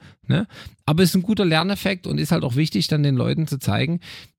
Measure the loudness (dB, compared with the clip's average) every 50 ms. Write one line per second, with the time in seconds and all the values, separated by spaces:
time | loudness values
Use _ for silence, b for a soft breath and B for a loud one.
0 | B B B B _ 0 0 0 -2 B B B B B B _ _ 0 2 4
1 | 4 4 4 2 0 0 0 2 2 2 2 2 0 0 -2 -2 -2 -2 -2 -4
2 | -4 -4 -2 -2 0 0 0 0 0 0 0 0 0 0 0 -2 0 0 0 2
3 | 2 2 2 2 0 0 0 -2 -2 -4 -4 -4 -2 -2 -2 0 0 -2 -2 -4
4 | B B B B B B B